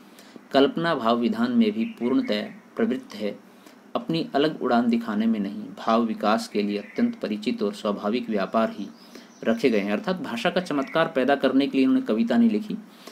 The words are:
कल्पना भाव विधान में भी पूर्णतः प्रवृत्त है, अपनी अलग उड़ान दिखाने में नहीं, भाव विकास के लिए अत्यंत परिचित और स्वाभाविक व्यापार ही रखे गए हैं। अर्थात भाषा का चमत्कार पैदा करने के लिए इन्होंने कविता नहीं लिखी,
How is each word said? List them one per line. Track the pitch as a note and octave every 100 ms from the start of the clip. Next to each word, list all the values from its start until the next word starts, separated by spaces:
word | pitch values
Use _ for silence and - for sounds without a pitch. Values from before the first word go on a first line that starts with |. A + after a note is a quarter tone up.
| - - - - -
कल्पना | C3+ C#3 D3+ E3+ D3+
भाव | A2+ A#2+
विधान | A#2+ G#2+ A#2+
में | A#2+ G#2+
भी | G#2 A2+
पूर्णतः | - A#2+ C3 A#2 G#2 G#2+ - - -
प्रवृत्त | A2+ C3 - G#2
है, | G#2 - - - - - - A#2+
अपनी | - E3 - C3+
अलग | D3+ D3
उड़ान | B2 A#2+ A#2+
दिखाने | A#2 A2+ G#2 A2+
में | A2
नहीं, | G2 G#2
भाव | F#2+ F#2 - A2+
विकास | A#2 G#2 G#2 A2+ -
के | G#2+
लिए | G#2 G2+
अत्यंत | - - A#2+ -
परिचित | G2+ G#2 B2+ A#2+
और | G2+
स्वाभाविक | G2+ G#2+ G2 G#2 A#2+ A#2
व्यापार | G#2+ F#2 A2+ A2
ही | - G2 - - - - -
रखे | - A#2 C3+
गए | G#2+
हैं। | G2+
अर्थात | G#2 - F#3
भाषा | - A#2 F3
का | F3+
चमत्कार | F#3 D3 C3 - - C3
पैदा | C3 -
करने | C3+ C3+ C#3
के | C3+
लिए |
इन्होंने | C3 C3
कविता | B2+ A2 A#2 A#2+
नहीं | A#2
लिखी, | G#2 - - - - -